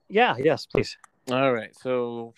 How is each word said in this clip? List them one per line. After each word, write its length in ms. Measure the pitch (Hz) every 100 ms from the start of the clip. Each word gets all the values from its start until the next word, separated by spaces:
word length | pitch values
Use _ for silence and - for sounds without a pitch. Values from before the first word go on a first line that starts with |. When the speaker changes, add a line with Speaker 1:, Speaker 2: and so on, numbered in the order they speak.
| _
Speaker 1:
Yeah, 280 | 202 240 143
yes, 260 | 151 123
please. 320 | - - - - - _ -
Speaker 2:
All 220 | 127 135
right, 220 | 120 104 -
so 560 | 131 127 120 117 117